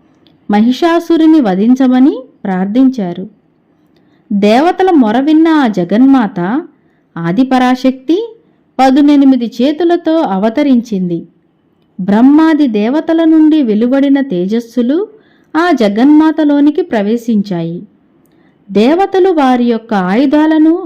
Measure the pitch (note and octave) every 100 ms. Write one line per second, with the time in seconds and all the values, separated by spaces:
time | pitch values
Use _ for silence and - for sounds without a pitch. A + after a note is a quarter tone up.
0 | _ _ _ _ - G#3 A3+ B3+ E4+ E4+
1 | E4+ E4 D#4+ D#4+ A#3 F#3 A3 B3+ C4+ B3+
2 | C4+ A4+ C5 _ G3+ F#3 G3 A3 C4+ C4
3 | F#3 F3 G3+ _ _ _ _ _ _ _
4 | _ _ - G3+ G3+ A#3 E4 F4+ F#4+ E4+
5 | A3 A3+ C#4 D#4 E4 D#4 B3+ G3 F3 G#3
6 | C4+ C4+ G#3 G3 F3 B3+ F4 _ _ _
7 | _ - E3+ F#3 C4 B3+ B3+ B3+ C4 C4
8 | - E4+ A4+ A4 _ _ _ - C4 C4
9 | C#4+ D4 C#4 C4 A#3 - B3+ D4+ E4+ E4+
10 | E4+ D#4+ D4 F#3+ G#3+ A3+ D4 B3 A3+ G3
11 | F3+ E3+ - _ _ _ _ _ _ -
12 | F#3 A3 B3+ D4 D#4+ D4+ D4 G#3+ G#3+ D4
13 | D#4+ E4 E4 D#4+ D#4 D#4 B3+ G#3 A#3+ C4+
14 | C#4 C#4 C#4 F3+ F#3 A3+ A#3 - A#3+ D4+
15 | A4 - _ _ _ D4+ F4 C#4+ G#3+ G#3
16 | C4+ D4+ D#4 D#4 D4+ C#4+ D4 D4 F4 A3+
17 | G3+ A#3 A#3 G#3+ G3 F3 E3 E3+ - _
18 | _ _ _ _ _ _ - G3 A3+ E4+
19 | G4 F#4+ F#4 E4 C4+ B3+ A#3+ A3+ A3 G#3
20 | F3+ G3+ C#4 D4+ D#4 D#4 D#4 E4+